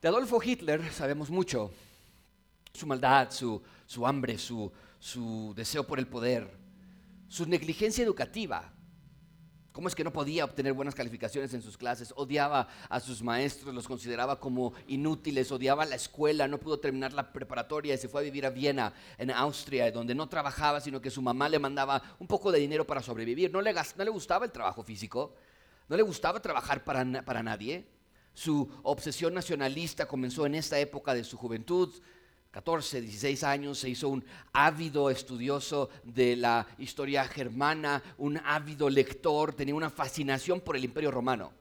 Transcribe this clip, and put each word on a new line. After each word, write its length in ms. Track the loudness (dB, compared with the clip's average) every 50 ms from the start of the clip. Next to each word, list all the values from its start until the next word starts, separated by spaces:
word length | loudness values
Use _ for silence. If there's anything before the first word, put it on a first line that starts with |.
| 4
De 60 | 4
Adolfo 280 | 4 4 2 4 2 2 4
Hitler 480 | 2 0 0 2 0 0 0 0 -4
sabemos 380 | -6 -2 -2 0 0 -2 -2 -2
mucho. 420 | 0 0 0 2 0 -2 -2 -2 -6 -14 -20 -20 -20 -20 -20 -20 -20 -20 _ _ _ _ _ _ _ _ _ -20 _
Su 120 | -10 -4
maldad, 460 | -2 -2 4 6 8 8 8 8 6
su, 320 | 0 -4 -2 -2 -2 -4 -6 -12 -20 -20 -20
su 200 | _ -8 0 2
hambre, 320 | 2 2 2 0 -2 -2 -4
su, 320 | -6 -6 -6 -4 -4 -6 -6 -10 -20 -20 -20 _
su 540 | -14 -12 -8 -6 -6 -4 -4 -6 -6 -8 -8
deseo 320 | -6 -6 -4 -2 -2 -2 -2
por 100 | -2 -4
el 100 | -2 -4
poder, 440 | -4 -2 2 2 2 2 0 -6 -14 -18 -20 -20 -20 -20 -20 -20 -20 -20 -20 -20 -20 -20 -20 -14
su 160 | -6 -6 -2
negligencia 580 | 0 0 0 0 -2 -2 0 0 0 2 2 2
educativa. 720 | 2 2 0 -2 -4 -4 -6 -6 -4 -4 -6 -6 -10 -20 -20 -20 -20 -20 -20 -20 -20 -20 -20 -20 -20 -20 -20 -20 -20 -20 -20 -20 -18
¿Cómo 160 | _ -6 -6 -4
es 80 | -2
que 80 | -2 -4
no 80 | -4
podía 320 | -2 -2 -2 0 0 0 0
obtener 300 | -2 -2 -2 0 0 0
buenas 200 | 0 -2 -4 -4
calificaciones 600 | -4 -6 -6 -6 -6 -6 -4 -4 -4 -4 -4 -6
en 80 | -8
sus 160 | -10 -10 -14 -8
clases? 360 | -4 -4 -4 -4 -6 -12 -6 -6
Odiaba 500 | -4 0 2 2 2 4 4 2 0 0 -4 -18 -10 -4
a 100 | -4 -4
sus 240 | -4 -4 -10 -6 -2
maestros, 500 | 0 0 2 2 0 -2 -4 -12 -10 -10
los 140 | -8 -8 -8
consideraba 540 | -8 -8 -6 -6 -2 -2 0 0 0 -2
como 320 | -2 -4 -2 0 0 -2 -2 -6 -10 -6
inútiles, 640 | -4 0 0 0 0 0 -2 -2 0 0 0 0 0
odiaba 320 | 0 2 2 4 4 2
la 100 | 0 -2
escuela, 540 | -6 -6 -8 -4 2 4 4 4 4 2 0
no 100 | 0 -4
pudo 220 | -2 -2 -4 0
terminar 320 | 0 -2 -2 0 -2 -4 -2
la 180 | -2 -4 -4
preparatoria 640 | -4 -10 -8 -6 -4 -4 -4 -2 -4 -4 0 0 0
y 40 | 0
se 120 | -2 -4
fue 100 | -2 -2
a 40 | -2
vivir 200 | -2 -2 -2 -2
a 40 | -2
Viena, 440 | 0 2 2 2 4 4 2 0 -2 -6 -20 -20 -10 -6
en 140 | -2 -2
Austria, 580 | 2 2 2 2 0 -4 -8 -2 2 4 4 4
donde 240 | 4 2 -2 0 0
no 140 | 0 -2 -2
trabajaba, 540 | -2 -2 -2 -2 -2 2 4 4 4 4
sino 180 | 0 -4 -6 -6
que 120 | -6 -6
su 100 | -6 -2
mamá 260 | 0 0 2 2 2 4
le 120 | 4 4
mandaba 580 | 2 2 0 0 2 2 2 0 0 -4 -16 -16
un 80 | -6 0
poco 240 | 0 2 2 6
de 80 | 6 6
dinero 260 | 4 4 2 0 0
para 160 | 0 -2 -4
sobrevivir. 520 | -2 -4 -6 -4 -2 -2 0 2 2 2 2
No 80 | 2
le 100 | 0 2
gas-, 240 | 0 0 -2 -4 -4
no 80 | -4 -2
le 80 | -2
gustaba 320 | -2 -4 -2 0 0 2 2
el 80 | -2
trabajo 320 | -6 -2 -2 -2 -2 -2 -10
físico, 500 | -12 -10 -10 -10 -6 -4 -4 -4 -4 -6 -18 -20 _ _ _ -20 _ _ _ _ _
no 80 | 4
le 80 | 4 4
gustaba 380 | 4 2 -2 0 0 0 0
trabajar 420 | -2 -2 -2 -2 0 0 -2 -2 -2
para 220 | -2 0 0 0
na-, 180 | 0 -2 -4 -4
para 180 | -4 -4 -4
nadie. 460 | -2 -2 -4 -4 -4 -6 -6 -6 -8 -14 _ _ _ _ _ _ _ _ _
Su 320 | -8 -2 2 2 2 2 0 -4 -6
obsesión 500 | -2 -2 -2 -2 -2 -6 -6 -2 -2 0 0
nacionalista 720 | -2 -4 -2 -2 0 0 -2 -2 -2 -4 -6 -4 -4 -4 -4
comenzó 400 | -2 -4 -2 -2 -2 0 0 0
en 80 | 0
esta 240 | 0 -2 0 2 0
época 340 | 0 0 -2 -8 -2 -2 -2
de 100 | -2 -2
su 140 | -6 -10 -8
juventud. 560 | -6 -4 -4 -4 -2 0 2 4 2 2 0 -14 -20 -20 -20 -20 -20 -20 _ _ _ _
Catorce, 500 | -16 -10 -2 0 0 0 0 -2 -4 -4
dieciséis 440 | -6 -6 -8 -2 0 0 0 2 2
años, 340 | 2 2 2 0 -4 -6 -4
se 120 | -4 -4
hizo 200 | -4 -2 -2 -2
un 160 | -2 -2 -4 -6 -14 -20 -20 0 _
ávido 580 | 8 8 8 6 4 -4 -2 2 4 4 4
estudioso 800 | 4 2 -2 -8 -6 -4 -2 -2 -2 -2 -2 -2 0 0 0 -2 -4 -16 -18
de 320 | -10 2 4 6 6 6
la 300 | 4 4 4 4 4 2 0 -8 -12
historia 460 | -12 -12 -6 -6 -4 0 2 2 2
germana, 760 | 0 -2 -6 -6 -4 -2 2 2 2 2 2 0 0 0 0 -2 -6 -10 -4
un 220 | -2 -2 -2 0
ávido 500 | 0 2 0 0 0 -4 -2 2 2 4
lector, 640 | 6 6 6 4 2 -2 0 2 4 4 2 2 0
tenía 220 | -2 -2 -2 0
una 160 | 0 -2 -2
fascinación 680 | -2 -2 -4 -4 -2 -4 0 2 2 0 4 2 0 0
por 140 | 2 -2 -2
el 80 | 0 0
Imperio 280 | -2 -2 0 0 0
Romano 420 | 2 2 2 2 0 0 -2 -10 -12 _